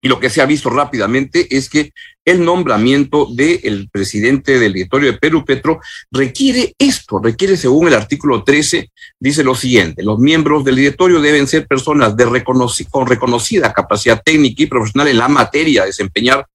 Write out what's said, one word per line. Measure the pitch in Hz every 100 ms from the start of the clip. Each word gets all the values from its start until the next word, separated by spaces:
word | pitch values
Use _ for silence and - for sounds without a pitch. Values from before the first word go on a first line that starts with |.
Y | 131
lo | 120
que | 123
se | 113
ha | 143
visto | 151 127
rápidamente | 117 143 123 101 127 139 175 175 135
es | 131
que | 151 151 - - _
el | - 180 170
nombramiento | 180 156 107 117 139 135 147 139
del | 120 156 175 - 101 98
presidente | 101 95 107 113 135 139 131
del | 110
directorio | 95 92 135 143
de | 113
Perú | - 160
Petro | - 135 151 156 - - -
requiere | 127 135 - 269 254 240 _
esto, | 277 - - -
requiere, | 117 113 190 190
según | 127 143 170
el | 120
artículo | 104 143 147 117 98
trece, | 147 147 - - _ - _
dice | 131 147
lo | 135 131
siguiente: | 127 120 82 73
"Los | 101 107
miembros | 135 160 147 151
del | 135 127
directorio | 139 139 185 170
deben | 147 147 139
ser | 156 147
personas | 131 139 147 113 107
de | 117
reconoci-, | 123 - 127 123 - 143
con | 139 123
reconocida | 123 123 120 - 214 123
capacidad | - - 104 127 110
técnica | - 156 139 110
y | 156
profesional | 127 107 131 147
en | 120
la | 123
materia | 143 113 143 160 117
a | 95
desempeñar | - 98 104 120 135 135